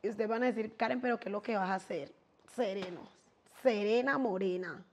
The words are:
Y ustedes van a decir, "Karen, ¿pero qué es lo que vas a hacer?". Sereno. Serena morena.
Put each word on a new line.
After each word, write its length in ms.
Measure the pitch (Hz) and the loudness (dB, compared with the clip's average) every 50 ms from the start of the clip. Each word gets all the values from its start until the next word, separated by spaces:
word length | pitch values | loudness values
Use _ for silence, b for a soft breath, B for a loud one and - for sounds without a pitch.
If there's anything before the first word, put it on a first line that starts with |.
Y 80 | - 208 | -4 -4
ustedes 200 | 226 208 220 214 | -2 0 0 0
van 140 | 226 226 247 | 2 2 2
a 20 | |
decir, 320 | 254 226 220 214 214 - - | 2 2 2 -2 -4 -2 -2
"Karen, 240 | 240 226 254 254 | 0 0 0 0
¿pero 180 | 254 247 240 220 | 0 0 0 0
qué 100 | - - | -2 -4
es 20 | |
lo 100 | 202 208 | -4 -4
que 160 | 202 - 226 202 | -2 -2 0 0
vas 120 | 190 185 | 2 0
a 60 | 196 | 0
hacer?". 380 | 190 - - 202 160 139 - - _ _ _ _ _ _ - - | -2 -4 -6 -6 -6 -6 -8 -14 _ _ _ _ _ _ -14 -2
Sereno. 460 | - 247 202 190 202 190 185 175 160 - - - - _ _ _ _ _ - - - | -2 -2 0 0 -4 -6 -6 -8 -12 -14 -16 -20 -20 _ _ _ _ _ -20 -20 2
Serena 560 | - 262 226 202 208 208 220 240 247 277 277 277 | 2 4 4 4 2 4 4 4 4 2 2 2
morena. 680 | 262 233 185 185 196 190 180 180 185 175 147 - 185 _ | 2 0 0 0 0 0 0 -2 -4 -6 -10 -12 -16 _